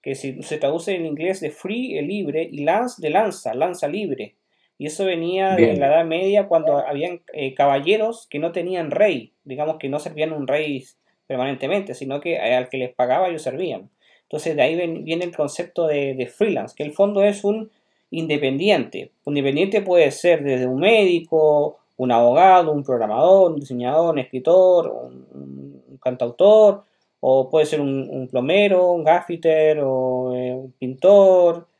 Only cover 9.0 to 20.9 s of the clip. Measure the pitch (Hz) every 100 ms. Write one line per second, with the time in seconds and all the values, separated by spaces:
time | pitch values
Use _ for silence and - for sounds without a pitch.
9 | 208 143 110 _ - 135 151 156 139 147
10 | - 151 156 156 135 147 151 139 - _
11 | _ _ _ 131 131 127 135 196 196 123
12 | 135 143 170 165 110 127 127 135 127 -
13 | 123 139 185 165 131 131 180 107 95 _
14 | _ _ _ 156 165 151 135 165 175 160
15 | 156 165 175 170 143 - - - 165 147
16 | 139 131 123 - 214 147 98 _ 151 151
17 | 202 202 202 202 202 220 220 _ _ _
18 | _ 165 160 147 143 135 190 180 117 -
19 | - _ - 147 139 143 190 208 196 175
20 | 151 139 175 160 143 127 127 131 180